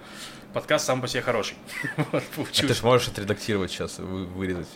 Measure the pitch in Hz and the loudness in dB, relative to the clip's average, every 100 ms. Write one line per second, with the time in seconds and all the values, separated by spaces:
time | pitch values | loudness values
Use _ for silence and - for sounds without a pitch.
0 | - - - - - - - 151 - 131 | -16 -14 -14 -14 -8 -4 2 2 4 0
1 | 123 127 123 113 - - - - 139 - | 0 -2 2 2 0 -6 -10 -6 -4 -2
2 | 139 - - 156 - - 139 120 117 123 | 0 0 0 -4 -2 2 2 4 6 6
3 | 120 - 101 101 - 101 87 - 87 - | 6 -2 0 0 2 0 0 -2 -6 -6
4 | 87 92 90 92 92 90 78 | -6 -4 -4 -2 -2 -2 -4